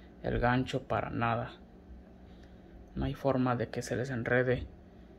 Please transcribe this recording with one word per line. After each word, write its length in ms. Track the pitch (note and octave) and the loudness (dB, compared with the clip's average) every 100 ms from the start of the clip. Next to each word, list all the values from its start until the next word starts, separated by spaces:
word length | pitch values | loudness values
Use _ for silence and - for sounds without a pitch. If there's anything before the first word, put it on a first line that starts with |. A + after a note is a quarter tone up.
| - - | -20 -8
el 160 | B2 A#2 | -2 2
gancho 420 | A#2+ B2+ B2+ C3 | 4 2 2 -2
para 260 | - A2 - | 0 -2 0
nada. 440 | A2 A#2 A#2 - - - - - - - - - - - - - - - | 0 0 0 -2 -10 -20 -20 -18 -18 -18 -20 -20 -20 -20 -20 -20 -20 -10
No 100 | - | -2
hay 80 | C3+ | -2
forma 440 | C3+ C3+ C3 B2+ A#2+ | 0 2 4 2 2
de 120 | A2+ | -2
que 140 | B2 | -4
se 120 | - | -4
les 140 | A#2+ C3+ | -2 -2
enrede 580 | B2 A#2+ B2 B2+ A#2+ - - - - - | -2 2 4 4 2 0 -12 -20 -20 -20